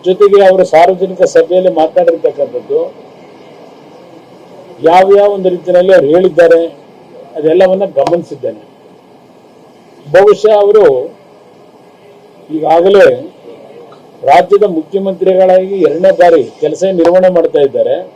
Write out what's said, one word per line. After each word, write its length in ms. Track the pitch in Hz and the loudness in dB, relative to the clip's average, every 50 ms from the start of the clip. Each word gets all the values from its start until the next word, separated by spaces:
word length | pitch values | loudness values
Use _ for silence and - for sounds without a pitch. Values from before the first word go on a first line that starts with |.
| _ | _
ಜೊತೆಗೆ 320 | 185 185 196 208 196 196 202 196 190 | -4 0 2 2 2 4 4 4 4
ಅವರು 160 | 185 185 180 - | 2 2 0 0
ಸಾರ್ವಜನಿಕ 520 | 156 160 170 180 190 175 190 185 185 175 185 - - | 2 2 2 2 0 -2 -6 -8 -2 -2 -2 0 2
ಸಭೆಯಲ್ಲಿ 380 | 165 165 160 180 185 185 180 165 156 | 0 0 0 -2 -2 -2 -2 -2 -2
ಮಾತನಾಡಿರ್ತಕ್ಕಂಥದ್ದು, 1000 | 160 160 - 180 175 170 165 156 - 151 143 143 143 127 123 120 104 - 139 156 170 185 - - - - - - - - - - - - - - - - - - - - - - - - - - - - - - - - - - - - - - - 160 | -4 -2 -2 0 0 0 -2 -2 -4 -6 -4 -4 -8 -8 -8 -12 -10 -6 -6 -6 -6 -8 -12 -20 -20 -20 -20 -20 -20 -20 -20 -20 -20 -20 -20 -20 -20 -20 -20 -20 -20 -20 -20 -20 -20 -20 -20 -20 -20 -20 -20 -20 -20 -20 -20 -20 -20 -20 -20 -6 -2 0
ಯಾವ್ಯಾವ 400 | 175 185 190 196 202 202 202 202 202 | 2 2 2 4 2 2 2 0 -2
ಒಂದು 120 | 196 180 185 180 | -2 -4 -4 -6
ರೀತಿಯಲ್ಲಿ 380 | 170 - 180 180 180 180 190 190 | -6 -6 -2 0 0 2 4 2
ಅವ್ರು 120 | 180 131 139 156 | 2 2 2 0
ಹೇಳಿದ್ದಾರೆ, 480 | 180 190 185 156 165 170 165 165 165 170 160 - - - - - - - - - - - - - | 0 0 0 0 2 2 4 2 2 0 -4 -10 -18 -20 -20 -20 -20 -20 -20 -20 -20 -20 -16 -14
ಅದೆಲ್ಲವನ್ನ 500 | 165 147 156 160 185 190 185 190 190 202 185 - 135 | -6 -4 -2 0 2 0 0 0 -2 -4 -4 -4 -4
ಗಮನಿಸಿದ್ದೇನೆ. 640 | 165 165 170 175 156 - 156 135 - 120 110 - - - _ _ _ - - _ _ _ _ _ _ _ _ _ _ _ _ _ _ _ _ _ _ _ - - - 147 147 | -2 -2 -4 -6 -6 -10 -16 -10 -10 -10 -12 -12 -20 -20 _ _ _ -20 -20 _ _ _ _ _ _ _ _ _ _ _ _ _ _ _ _ _ _ _ -20 -20 -14 -2 0
ಬಹುಶಃ 380 | 180 202 208 196 196 - 214 220 208 202 | 2 4 4 2 2 0 0 2 2 2
ಅವರು 220 | 202 208 214 196 156 135 127 139 160 - _ _ _ _ _ _ - _ _ _ _ _ _ _ _ _ _ _ - - - _ _ _ - - - 156 | 2 2 4 2 2 0 -2 -6 -10 -14 _ _ _ _ _ _ -20 _ _ _ _ _ _ _ _ _ _ _ -20 -20 -20 _ _ _ -20 -16 -10 -10
ಈಗಾಗಲೇ 500 | 156 156 151 160 170 175 196 202 196 180 143 123 123 - 180 _ - - 120 113 107 - - - - - - - - - - _ - - 131 | -6 -2 0 0 2 2 2 2 4 2 2 2 -2 -10 -18 _ -20 -20 -20 -20 -20 -20 -20 -20 -20 -20 -20 -20 -20 -20 -20 _ -8 -2 0
ರಾಜ್ಯದ 360 | 143 175 185 175 202 196 208 202 170 160 | 2 2 2 2 0 0 0 0 -2 -6
ಮುಖ್ಯಮಂತ್ರಿಗಳಾಗಿ 960 | 156 - 190 196 196 196 190 180 190 185 185 185 190 185 185 185 190 190 196 190 165 - | -8 -6 -8 -6 -6 -6 -6 -4 -4 -2 0 2 2 2 2 0 0 -2 -4 -2 -2 -2
ಎರಡನೇ 240 | 147 165 190 190 175 - | -2 0 0 0 2 2
ಬಾರಿ 200 | 175 175 170 156 120 - - - | 2 2 2 0 -2 -4 -8 -8
ಕೆಲಸ 200 | 151 151 151 - 180 190 190 170 | -6 -6 -4 -4 -4 -4 -2 0
ನಿರ್ವಹಣೆ 320 | 165 170 180 185 185 185 185 | 0 2 2 2 2 2 0
ಮಾಡ್ತಾ 240 | 170 160 - - 151 143 | 0 -2 0 0 0 -2
ಇದ್ದಾರೆ. 300 | 135 - 113 110 120 135 165 185 - _ | -2 -2 -4 -2 -2 -4 -6 -8 -14 _